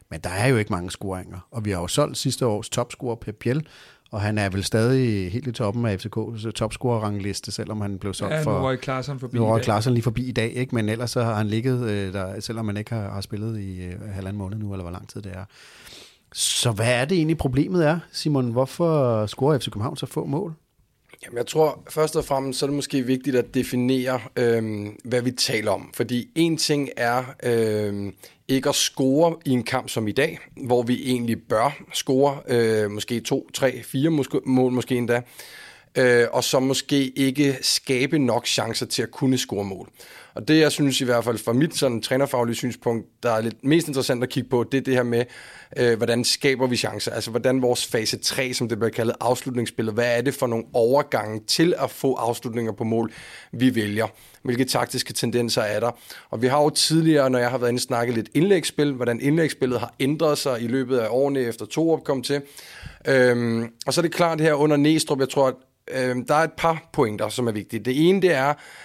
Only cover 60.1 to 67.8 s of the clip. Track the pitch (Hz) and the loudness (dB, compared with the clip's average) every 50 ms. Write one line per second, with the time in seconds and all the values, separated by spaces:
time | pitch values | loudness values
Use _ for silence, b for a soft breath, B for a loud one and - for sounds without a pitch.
60.1 | 156 156 165 151 147 143 - 143 123 113 120 113 123 135 127 120 131 120 110 107 | 0 2 2 0 2 0 0 -2 -2 -2 -2 0 0 0 0 2 2 0 2 2
61.1 | 117 131 139 143 143 135 123 117 110 - 110 - - 156 165 165 160 147 - - | 2 2 2 2 2 0 0 -2 -2 -6 -8 -6 -2 0 2 2 2 0 0 -2
62.1 | 143 131 123 - 143 143 139 B B B B B B B B B B B B - | -2 -2 0 -2 -2 -2 -4 B B B B B B B B B B B B 4
63.1 | 135 131 127 123 120 120 117 117 113 113 117 117 - _ - 143 131 175 165 165 | 6 6 6 6 4 4 2 0 0 -2 -4 -6 -8 _ -4 -2 0 2 0 0
64.1 | - - 175 165 160 151 156 160 151 143 151 156 147 143 143 151 160 151 - - | 2 2 2 2 2 2 2 2 4 4 4 4 6 6 6 4 4 2 2 0
65.1 | 147 131 135 131 - 143 135 131 127 - _ _ _ _ _ - - 131 127 127 | 0 0 0 0 2 2 2 2 2 -2 _ _ _ _ _ -8 -4 -2 0 0
66.1 | 123 127 113 117 147 151 160 156 - - - 165 160 156 - _ - 156 131 107 | 0 -2 0 2 2 2 2 2 -2 0 0 0 0 0 -4 _ 0 2 2 2
67.1 | 104 95 107 107 - 127 123 117 107 107 98 - 120 107 | 2 -2 -4 -4 -2 -2 0 0 0 -2 -4 -4 -8 -4